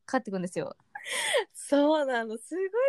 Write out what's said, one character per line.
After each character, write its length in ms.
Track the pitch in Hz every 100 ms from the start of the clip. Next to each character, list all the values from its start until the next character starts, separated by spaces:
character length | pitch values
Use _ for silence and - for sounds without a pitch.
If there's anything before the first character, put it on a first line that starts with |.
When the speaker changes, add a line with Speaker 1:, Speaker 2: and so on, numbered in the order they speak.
| -
Speaker 1:
帰 120 | 262
っ 20 |
て 100 | 233
く 80 | 190
ん 40 |
で 60 | 180
す 100 | -
よ。 180 | 156 - _ - - - 932 571 403
Speaker 2:
そ 480 | - - 285 294 311
う 20 |
な 220 | 277 240 226
の。 100 | 220
す 180 | -
ご 60 | 330
い 60 | 381 415